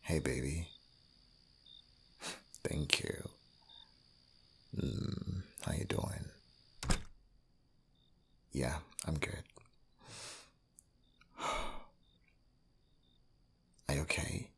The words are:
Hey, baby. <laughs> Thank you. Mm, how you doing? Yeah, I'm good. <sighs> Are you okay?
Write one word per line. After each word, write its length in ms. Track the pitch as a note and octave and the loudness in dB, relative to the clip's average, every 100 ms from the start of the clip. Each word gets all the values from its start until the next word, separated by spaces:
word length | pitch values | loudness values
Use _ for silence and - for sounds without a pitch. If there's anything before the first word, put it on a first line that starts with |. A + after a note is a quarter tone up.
| - | 4
Hey, 80 | E2 | 4
baby. 480 | C2 B1+ C2 D#2+ E2+ - - - - - - - - - - - - - - - | 4 2 2 0 -4 -10 -20 -20 -20 -20 -20 -20 -20 -20 -20 -20 -20 -20 -20 -10
<laughs> 60 | - - - - - | -8 -8 -12 -6 0
Thank 340 | - - - | 0 4 4
you. 280 | - - - - - - - - - - - - - - - - - G2 | 4 -4 -6 -12 -20 -20 -20 -20 -20 -20 -20 -20 -20 -20 -20 -20 -6 0
Mm, 680 | C2+ - - - - F#2 - - | 2 2 0 -2 -2 -4 -6 -6
how 100 | - | -2
you 140 | - - | 0 2
doing? 400 | - - - - - - - - - - - - - - - - _ _ _ _ _ _ - _ - _ | 2 2 -2 -8 -12 -20 -20 -20 -8 4 4 4 -14 -20 -20 -20 _ _ _ _ _ _ -20 _ -20 _
Yeah, 240 | C2+ B1 D#2 - - - | 2 2 0 -4 -6 0
I'm 100 | D#2 | 0
good. 240 | - - - - - - - - - - - - - _ _ - _ _ _ _ - - | 0 -4 -10 -18 -20 -20 -20 -20 -16 -12 -12 -12 -18 _ _ -20 _ _ _ _ -20 -4
<sighs> 60 | - C6+ C6+ - - - - - - _ - - - - _ - - - - - - _ _ - - | 0 0 0 -2 -10 -20 -20 -20 -20 _ -20 -20 -20 -20 _ -20 -20 -20 -20 -20 -20 _ _ -8 0
Are 80 | C#2+ | 2
you 60 | |
okay? 480 | D#2+ - - - - | 4 2 2 -2 -4